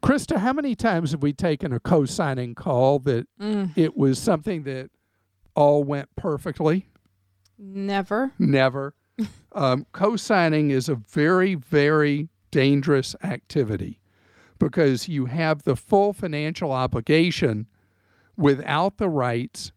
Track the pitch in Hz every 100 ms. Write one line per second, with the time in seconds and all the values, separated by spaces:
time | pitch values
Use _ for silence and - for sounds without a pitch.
0 | - 285 - 285 214 269 285 220 226 175
1 | 165 147 143 143 170 147 175 120 - 175
2 | 135 - 156 127 123 117 - 127 131 143
3 | 131 117 - _ 208 214 190 151 160 -
4 | 139 127 - 165 180 175 139 131 131 _
5 | _ _ _ _ _ - 147 147 143 143
6 | 139 - 190 147 180 139 160 180 - _
7 | _ _ _ _ _ _ 196 196 196 196
8 | 185 208 269 - 180 139 131 135 139 _
9 | _ - 214 - _ 214 139 127 - -
10 | 202 226 - 208 170 156 147 135 127 131
11 | 104 - 151 185 190 175 - 151 143 156
12 | 147 143 156 _ _ 151 139 143 135 139
13 | 131 - 185 160 _ 156 117 101 92 -
14 | _ _ _ _ _ _ 160 190 202 170
15 | - 151 123 147 160 156 - 127 - 208
16 | 202 196 185 147 151 165 165 131 127 120
17 | 113 151 175 156 131 107 113 _ _ _
18 | _ _ _ - 147 135 - 147 185 -
19 | 196 151 123 117 131 - -